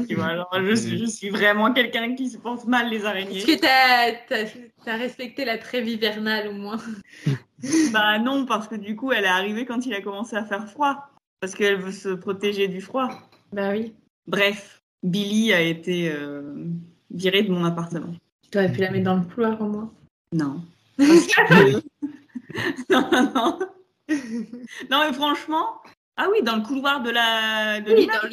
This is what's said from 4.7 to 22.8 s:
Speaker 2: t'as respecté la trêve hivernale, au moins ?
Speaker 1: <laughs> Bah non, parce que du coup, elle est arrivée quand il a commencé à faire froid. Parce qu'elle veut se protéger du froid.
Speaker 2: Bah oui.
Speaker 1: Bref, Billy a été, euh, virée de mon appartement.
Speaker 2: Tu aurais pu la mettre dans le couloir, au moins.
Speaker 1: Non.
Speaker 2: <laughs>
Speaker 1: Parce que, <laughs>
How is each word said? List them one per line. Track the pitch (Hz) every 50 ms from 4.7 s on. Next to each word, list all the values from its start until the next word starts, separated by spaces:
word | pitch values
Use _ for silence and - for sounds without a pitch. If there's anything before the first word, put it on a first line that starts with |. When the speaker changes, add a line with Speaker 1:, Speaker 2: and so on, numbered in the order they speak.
| _ _ -
Speaker 2:
t'as | 240 220 220
respecté | 247 240 - - 254 240 - - 277
la | 233 226 220
trêve | - - - 254 220 226
hivernale, | 233 214 226 214 208 214 214 220 220 214 208 208
au | 202
moins ? | 202 202 202 214 226 - 233 220 202 - - - - -
Speaker 1:
<laughs> | 147 135 120 - _ _ - - 269 294 320 311 285
Bah | 220 214 208 208 214 214
non, | 233 262 277 277 262
parce | 240 226 208 214 -
que | 226
du | 208 196 208 220
coup, | 214 269 269
elle | 247 220 196
est | 185
arrivée | 180 185 190 208 214 226 254
quand | 247 240 240 247
il | 262 208
a | 196
commencé | 190 208 196 196 233 226 233 208
à | 214
faire | 214 202 202 214 214
froid. | - 285 294 285 277 277 - - _ _ _ _ _ _
Parce | - 185 -
qu'elle | - 214 202 202
veut | 190 185 190
se | 190 - - 196
protéger | 185 175 175 208 196 196 202 202 202 196 196 190
du | 175 185
froid. | 190 - - 262 254 240 - - - _ _ _ _ _
Speaker 2:
Bah | 202 202 196 196
oui. | 202 220 226 226 - _ _ _ _ _ _ -
Speaker 1:
Bref, | 185 196 202 202 202 208 - - - _ _ _ _ _ -
Billy | 180 170 202 202 202 214 214 220 226
a | 196 175
été, | 165 165 165 165 - 185 180 175 170 165
euh, | 151 147 143 143 143 143 143 147 143 151 160 170 170 170 - - - _ _ -
virée | - 170 175 185 180 196 214
de | 190
mon | 180 175 170
appartement. | 170 170 170 170 165 - 160 - - 170 - - _ _ _ _ _
Speaker 2:
Tu | - 202
aurais | 196 180
pu | - -
la | 190 190
mettre | 190 190 185
dans | 185 185 185
le | 175
couloir, | 175 - 247 226 220 220 220
au | 214
moins. | 208 208 208 220 220 - - _ _ _ _ _ _
Speaker 1:
Non. | - 160 147 - - 170 175 - _ _
Speaker 2:
<laughs> | _ _ _ -
Speaker 1:
Parce | 277 294 330 339 - 370
que, | 427 - - - - - - - -
<laughs> | - - - - _ - 285 - - - _ - 247 - - - - - 349 - -